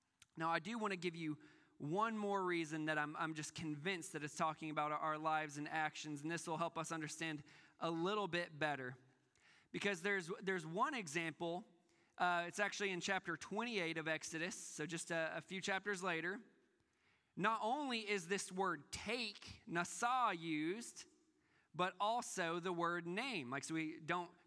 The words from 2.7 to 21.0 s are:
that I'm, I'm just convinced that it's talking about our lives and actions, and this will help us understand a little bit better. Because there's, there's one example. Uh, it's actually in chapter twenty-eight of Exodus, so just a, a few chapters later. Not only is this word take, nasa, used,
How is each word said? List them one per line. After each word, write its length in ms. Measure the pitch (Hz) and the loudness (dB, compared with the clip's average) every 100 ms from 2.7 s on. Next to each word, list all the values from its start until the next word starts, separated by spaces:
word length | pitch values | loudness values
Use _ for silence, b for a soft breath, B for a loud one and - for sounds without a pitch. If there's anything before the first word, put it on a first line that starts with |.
| 156 156 | 0 2
that 120 | 156 | 2
I'm, 180 | 147 156 | 2 0
I'm 140 | 160 | -2
just 200 | 156 151 | -2 -6
convinced 600 | - 165 151 165 185 160 | -4 -4 -2 -2 -2 -4
that 100 | 156 | -6
it's 120 | 147 - | -6 0
talking 360 | 165 156 160 | 0 0 -2
about 200 | 151 151 | 0 2
our 260 | 151 156 151 | 2 0 0
lives 400 | 156 156 151 143 | 2 2 0 -4
and 120 | 147 | -2
actions, 520 | 160 156 - 156 147 | 0 0 -2 -6 -4
and 80 | 151 | -2
this 160 | 165 175 | -2 -2
will 100 | 160 | 0
help 200 | 170 165 | 0 0
us 140 | 160 | -2
understand 520 | 160 151 - 165 151 - B B B | -2 -4 -4 -4 -4 -8 B B B
a 100 | 165 | 0
little 380 | 165 175 214 196 | 2 4 2 2
bit 300 | 175 175 151 | 0 -2 0
better. 360 | 156 139 127 127 - _ _ B B B B | 2 2 -2 -8 -16 _ _ B B B B
Because 300 | - 202 185 | -2 0 0
there's, 280 | 190 196 165 220 | 2 0 0 -4
there's 220 | 190 185 160 | 0 0 0
one 280 | 175 277 269 | 2 2 2
example. 680 | 175 156 165 151 170 175 - - _ b b - | -2 -2 -2 -2 -2 -2 -6 -18 _ b b 0
Uh, 260 | 180 175 175 | 4 4 0
it's 120 | 170 | 0
actually 320 | 202 - 202 | 0 2 0
in 80 | 180 | 0
chapter 380 | 185 190 170 160 | 2 0 0 -4
twenty-eight 600 | - 202 240 214 165 160 | -4 -2 0 0 0 0
of 100 | 156 | 0
Exodus, 480 | 156 - 160 175 - | 0 -2 -2 -2 -4
so 300 | - - 151 | -10 -6 -4
just 260 | 165 - | -2 -2
a, 200 | 170 160 165 | 0 0 -2
a 40 | |
few 200 | - 185 | -6 -4
chapters 420 | 196 190 202 196 | 0 0 0 0
later. 360 | 185 165 165 202 - _ _ _ b b b b b - | 0 0 0 -4 -8 _ _ _ b b b b b 0
Not 220 | 202 220 | 2 4
only 360 | 214 269 285 226 | 2 2 2 0
is 260 | 208 208 165 | 0 0 2
this 260 | 196 - | -2 0
word 300 | 185 190 156 139 | 0 2 2 -4
take, 720 | - 190 247 220 202 - - - | -8 -2 -2 -2 -6 -14 -16 -2
nasa, 680 | 170 175 - 240 254 233 180 | 0 0 0 2 4 4 2
used, 640 | 165 151 156 214 233 - | 0 0 2 -2 -6 -12